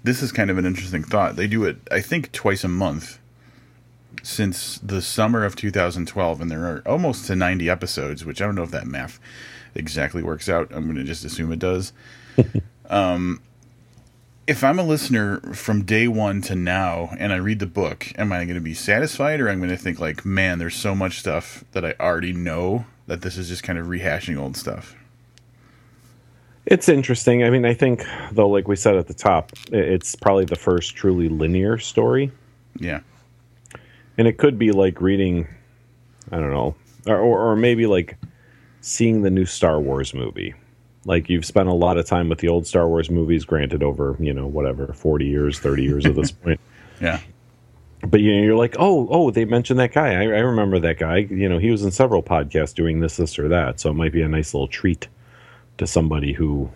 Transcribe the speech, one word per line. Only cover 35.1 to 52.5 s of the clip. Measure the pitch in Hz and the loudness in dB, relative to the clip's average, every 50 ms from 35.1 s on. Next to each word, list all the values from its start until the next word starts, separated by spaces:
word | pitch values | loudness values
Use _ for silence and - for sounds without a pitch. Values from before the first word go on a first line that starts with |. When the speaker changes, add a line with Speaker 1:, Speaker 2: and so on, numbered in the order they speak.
| 98 98 98 90 87 85 80 76 - - _ _ _ _ _ _ _ _ _ _ _ _ - - | 2 2 2 2 0 -2 -2 -6 -10 -20 _ _ _ _ _ _ _ _ _ _ _ _ -16 -8
Speaker 2:
I | - 85 | -6 -4
don't | 78 71 | -2 -2
know, | 69 69 58 76 76 _ _ _ - - - | -2 -2 -2 -2 -6 _ _ _ -20 -10 -2
or, | - 110 92 | 0 2 4
or, | 107 120 113 92 110 117 | 4 4 4 4 2 2
or | 107 | 2
maybe, | 107 117 123 120 113 117 | 4 4 2 4 2 2
like, | 107 98 90 85 - - - - - _ _ _ _ - _ _ _ - _ | 2 2 2 0 -2 -10 -16 -16 -18 _ _ _ _ -20 _ _ _ -20 _
seeing | - - - - 117 113 113 107 | -10 -10 -2 0 2 2 4 2
the | 101 95 | 2 2
new | 95 95 92 | 2 2 2
Star | 90 - - - 82 78 76 | 0 0 2 2 2 2 2
Wars | 73 67 69 69 67 - - | 0 0 -2 -2 -4 -4 -6
movie. | 65 62 53 - 50 50 50 - - _ _ _ _ _ _ _ _ _ | -6 -8 -6 -8 -8 -10 -10 -12 -14 _ _ _ _ _ _ _ _ _
Like, | 92 90 87 85 - | 0 0 0 2 2
you've | 90 85 85 | 0 0 0
spent | - - 104 95 92 | 2 2 4 4 4
a | 90 | 4
lot | 87 87 90 90 87 | 4 4 4 4 2
of | 85 | 0
time | - 95 87 87 82 | 2 0 0 2 0
with | 82 - | 0 0
the | - 85 | 0 2
old | 85 85 80 | 2 0 -2
Star | - - 90 85 82 | 0 2 2 4 4
Wars | 82 82 80 82 | 2 0 0 0
movies, | 87 85 82 80 85 78 76 | 0 0 2 2 0 0 0
granted | - 80 78 73 69 85 73 71 | -2 -2 0 0 -2 0 0 0
over, | 71 69 67 71 69 67 71 | 0 0 -2 -2 -4 -2 -2
you | 82 73 69 | -2 -4 -2
know, | 67 67 69 | -4 -6 -4
whatever, | 73 76 71 67 65 65 67 67 71 | -4 -4 -2 -2 -4 -4 -8 -10 -10
forty | - - 80 76 73 69 | -4 0 0 0 2 0
years, | 71 71 73 73 73 71 - | 0 0 0 0 0 -2 -2
thirty | - 69 69 69 67 | -2 -2 0 0 0
years | 69 71 71 71 | 0 0 2 2
at | 76 - | 2 2
this | - 73 - | 2 0 -2
Speaker 1:
<laughs> | |
Speaker 2:
point. | - - - 85 80 - _ _ - - - - - - | -4 -6 -2 -2 -2 -2 _ _ -20 -20 -20 -20 -10 -4
Speaker 1:
Yeah. | 90 85 80 82 - - - _ _ _ _ _ _ _ _ - - - - - | -2 -2 -2 -4 -8 -14 -20 _ _ _ _ _ _ _ _ -20 -20 -20 -16 -10
Speaker 2:
But, | - 90 82 104 | -2 2 4 6
you | 107 107 104 | 6 6 4
know, | 101 | 6
you're | 104 107 110 | 6 6 6
like, | 113 120 117 - - | 4 2 2 2 2
"Oh, | 170 202 190 151 120 107 | 4 4 4 4 2 2
oh, | 131 170 170 127 | 2 2 2 4
they | 101 117 113 | 2 2 2
mentioned | 110 117 120 117 - 127 127 | 2 2 0 2 2 2 2
that | 123 120 | 2 2
guy. | - 147 156 131 95 | 2 2 2 2 2
I, | 90 | 2
I | 107 113 107 107 | 2 2 2 2
remember | 117 127 120 110 104 98 95 90 | 2 2 2 2 2 4 2 2
that | 82 82 80 76 | 2 2 0 0
guy. | 82 80 82 95 | 0 2 2 2
You | 104 104 98 95 98 95 | 0 0 0 0 2 2
know, | 87 82 | 2 2
he | 98 113 | 2 2
was | 113 101 101 | 2 2 0
in | 98 | -2
several | 92 - 131 123 107 87 78 | 4 4 4 4 4 0 2
podcasts | - 90 80 71 71 | 2 0 0 0 0